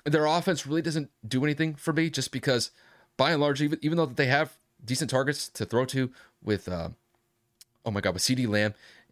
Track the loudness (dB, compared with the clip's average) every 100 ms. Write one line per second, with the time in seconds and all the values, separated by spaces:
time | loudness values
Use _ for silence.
0 | 0 2 4 2 2 -2 -2 -2 -2 -4
1 | -6 _ -4 0 0 0 -2 -2 -2 0
2 | 0 -2 -6 -4 0 0 0 -8 _ _
3 | _ 0 2 4 2 2 0 0 0 2
4 | 0 2 2 2 0 -6 _ _ -6 -4
5 | 0 0 0 -2 -8 -6 -2 0 0 -2
6 | -4 -6 -20 _ -2 -2 -2 -6 -6 -10
7 | _ _ _ _ _ _ -20 _ -6 -2
8 | 0 0 0 0 2 2 0 -2 -14 -20
9 | _